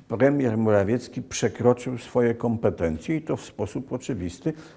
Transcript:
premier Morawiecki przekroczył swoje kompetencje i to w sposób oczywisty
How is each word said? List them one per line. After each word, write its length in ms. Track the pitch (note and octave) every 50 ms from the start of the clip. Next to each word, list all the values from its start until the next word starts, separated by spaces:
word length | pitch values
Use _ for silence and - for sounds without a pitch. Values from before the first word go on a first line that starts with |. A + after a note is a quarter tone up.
| - -
premier 500 | A2+ G#2 C3 C#3 D3 C#3+ C3+ A#2 A2 A2+
Morawiecki 640 | A2+ A2 G#2 G2+ G2 G2 A#2+ B2 - - - C3
przekroczył 760 | - - - - A#3+ A3 - - A2+ B2 B2 - - B2+ B2+ A#2
swoje 360 | - - - B2 A#2+ A#2 A2+
kompetencje 800 | - - A#2 A2+ G#2+ - G#2 - - F2 E2 D#2+ D#2+ - D#3+ D#3+
i 60 | D#3
to 140 | D#3 - C#3+
w 80 | - -
sposób 480 | - - - G#2 - - C3+ B2+ -
oczywisty 600 | B2+ B2 - - B2+ F2+ F2+ E2+ - - - D#3+ D#3 D#3+ - - -